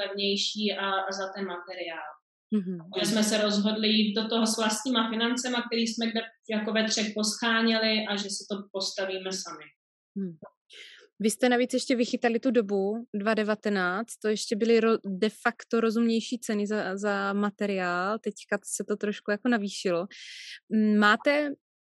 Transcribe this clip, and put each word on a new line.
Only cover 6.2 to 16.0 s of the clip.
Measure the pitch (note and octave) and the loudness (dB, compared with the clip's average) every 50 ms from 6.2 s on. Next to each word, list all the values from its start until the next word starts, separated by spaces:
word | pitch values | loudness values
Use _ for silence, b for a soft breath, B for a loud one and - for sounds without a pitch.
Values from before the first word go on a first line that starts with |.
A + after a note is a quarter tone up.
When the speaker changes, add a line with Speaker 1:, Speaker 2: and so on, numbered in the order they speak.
| A3+ - - _ _ - | -4 -6 -10 _ _ -4
Speaker 1:
jako | G#3+ G#3+ G#3+ A3+ | -4 -2 -2 0
ve | G#3 A3 G#3+ | 0 0 2
třech | A3 G#3+ A#3 G#3 G#3 - | 2 0 0 -2 -2 -2
poscháněli | G#3+ G#3+ G#3+ - - A#3+ A#3 A3+ A3+ A3+ A#3 A3+ A3 A3 A3 A3 G#3+ G#3+ G3+ | -2 -2 -2 -2 0 0 2 2 4 4 4 4 4 4 2 2 2 0 0
a | G3+ | -2
že | G3 G3+ | -4 -4
si | G3 - - - - | -4 -6 -8 -6 -6
to | G#3 G3 - - | -8 -8 -8 -8
postavíme | - F#3+ F#3+ - - - F#3+ F#3+ F#3+ F#3+ F#3 F#3+ | -6 -4 -4 -4 -2 -4 -4 -4 -4 -4 -4 -6
sami. | F#3+ F#3+ - E3+ D#3 D3+ D3+ - - _ _ _ _ _ _ _ _ G3+ | -6 -6 -8 -8 -12 -14 -16 -20 -20 _ _ _ _ _ _ _ _ -6
Speaker 2:
Hmm. | G3 F3+ E3 D#3 - - - _ _ B B B B B B B B B B - | -6 -6 -8 -10 -16 -20 -20 _ _ B B B B B B B B B B 0
Vy | G3 A3 | 0 2
jste | - - - B3 | 2 4 4 4
navíc | B3 A#3+ B3 A#3+ - | 4 4 4 2 0
ještě | B3+ - - C4+ | -2 0 2 2
vychytali | A#3 B3 A3 - A#3+ - A#3+ A3+ A#3 | 2 2 0 0 0 0 0 0 2
tu | - C4+ | 0 2
dobu | A3+ A#3+ A3 G3 G3+ G3 F#3+ G3 G#3+ A#3 A#3+ - - | 2 2 2 2 0 0 0 0 -2 -4 -6 -6 -6
dva | G#3 G3 A3 A3+ | -2 0 0 2
devatenáct, | G#3+ G#3+ G#3 G#3+ G#3 - G#3+ G3+ G3 F#3 F3+ F3+ G3 A3+ - - - | 2 2 0 0 0 0 0 0 2 2 0 0 -2 -4 -6 -10 -4
to | - G#3+ | -2 -2
ještě | G#3+ G3+ - - A#3 | -2 -2 -2 -2 -2
byly | G3+ A#3 A3+ A#3 A3+ | 0 4 4 6 6
ro-, | G#3+ A3+ A3+ - - | 6 4 2 2 0
de | G3+ G3 F3+ A3 G#3+ | -4 -2 0 0 0
facto | G#3+ - - A#3+ A#3 - - - - A3+ | -2 0 -2 -2 -2 -2 -4 -2 0 0
rozumnější | A3+ A3+ G#3+ A3+ | 2 2 2 2